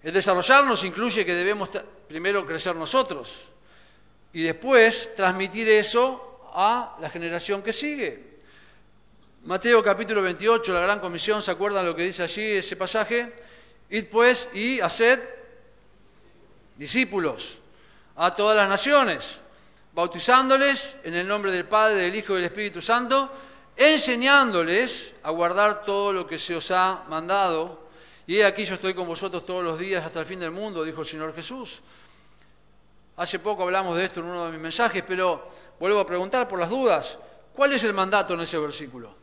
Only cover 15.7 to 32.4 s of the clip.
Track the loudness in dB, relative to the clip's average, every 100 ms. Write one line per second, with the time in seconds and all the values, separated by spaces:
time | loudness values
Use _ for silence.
15.7 | _ _ _ _ _ _ _ _ -20 _
16.7 | -16 -4 0 0 0 -2 -4 -10 -16 -20
17.7 | -20 -20 -20 _ 0 0 2 4 4 4
18.7 | 2 4 4 4 -2 -6 -16 -20 -20 -20
19.7 | _ -10 -4 -4 -2 4 4 6 4 4
20.7 | 2 -4 -12 -6 -4 -2 -2 0 -2 2
21.7 | 4 4 4 0 -2 -2 -2 -2 -4 -8
22.7 | -6 0 0 2 0 0 -10 -20 -20 -20
23.7 | 4 6 6 2 2 6 6 6 2 2
24.7 | 2 0 -4 -10 -12 -6 0 0 4 2
25.7 | 2 -2 -2 0 -2 -4 -8 -6 -6 -2
26.7 | 2 2 -2 -6 -8 -2 0 2 0 -4
27.7 | -10 -20 -20 -20 -20 -4 4 4 2 -6
28.7 | -4 -4 -4 -6 -6 -6 -8 -6 -4 -4
29.7 | -4 -4 -4 -4 -8 -8 -8 -8 -8 -8
30.7 | -6 -6 -6 -10 -8 -10 -10 -12 -12 -14
31.7 | -18 -20 -20 -20 _ _ _